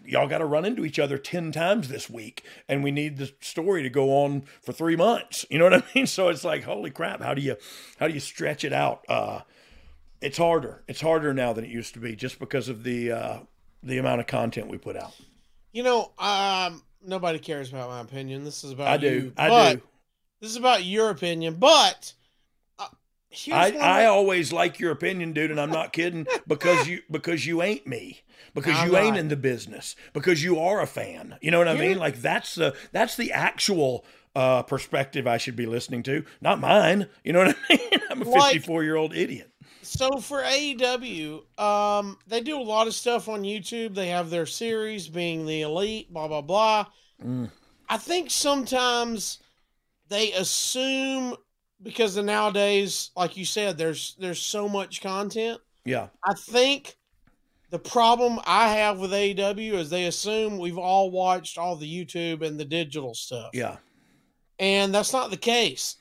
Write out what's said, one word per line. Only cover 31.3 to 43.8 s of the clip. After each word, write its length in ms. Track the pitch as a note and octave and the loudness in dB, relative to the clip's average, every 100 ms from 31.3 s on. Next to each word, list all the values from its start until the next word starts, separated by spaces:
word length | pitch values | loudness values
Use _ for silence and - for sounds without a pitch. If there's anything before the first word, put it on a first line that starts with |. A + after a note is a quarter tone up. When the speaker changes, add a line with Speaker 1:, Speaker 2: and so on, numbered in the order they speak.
| - | -6
Speaker 1:
You 80 | D#3 | 2
know 80 | E3+ | 4
what 100 | E3+ | 4
I 60 | D#3 | 4
Speaker 2:
Here 140 | F#3+ | 2
Speaker 1:
mean? 80 | F#3+ | 2
Like, 200 | D#3 A#2+ | -2 -2
that's 320 | D3+ G#3 - | -2 -2 -4
the, 220 | F3 D3+ - - | -2 -2 -2 -4
that's 240 | F#3 A3+ - | 0 0 -2
the 160 | A3+ | -2
actual, 720 | C#3 E3+ - - F3+ C3+ A#2+ - - _ C3+ | 0 0 0 0 2 0 -2 -10 -20 _ 2
uh, 260 | C3 B2 | 4 4
perspective 640 | - C3 - D3 C3+ C#3+ A#2+ | 2 -4 -2 -2 -2 -2 0
I 120 | A#2 | 0
should 180 | - A#2+ | -2 -4
be 100 | A#2 | -4
listening 380 | A#2 - B2 | -4 -4 -6
to, 220 | B2 D3+ C#3+ - | -4 -4 -6 -2
not 180 | D3+ - | 0 2
mine. 480 | C3+ G3+ E3+ G3+ G3 - | 4 6 6 2 -2 -6
You 100 | - | 2
know 60 | F3 F#3+ | 6 6
what 100 | - - | 4 4
I 40 | |
<laughs> 20 | E4 | 4
mean? 240 | A#4+ G4 G#4+ | 4 -2 0
I'm 100 | C4 | -6
a 80 | A#3+ | 4
Speaker 2:
Like, 240 | C4 C#4+ | 6 8
Speaker 1:
fifty-four-year-old 600 | E3 E3+ E3 D#3 D#3 D#3 | 4 0 -2 0 0 0
idiot. 380 | E3 G3+ C3 - _ - - | -2 -4 -6 -16 _ -20 -20
Speaker 2:
so 380 | - - C4 C#4 | -10 -2 0 0
for 180 | - C#4+ | -4 -4
A 160 | B3+ C#4 | 0 0
E 160 | D4 B3 | 0 0
W, 680 | B3 B3+ B3 F3 D3+ D#3 - - | 0 0 -6 -8 -8 -10 -14 -2
um, 600 | G#3 G#3 G#3 G#3 G3+ G3 - | 0 2 2 0 -2 -10 -6
they 120 | A#3 | -6
do 180 | A#3+ D4 | -4 -6
a 60 | |
lot 240 | A3 G#3+ A3+ | 0 2 2
of 60 | |
stuff 340 | - A#3+ A#3 F#3+ | 0 -2 -2 -2
on 160 | G#3+ | -6
YouTube. 500 | G3 G#3+ - A#3 | -6 -6 -8 -8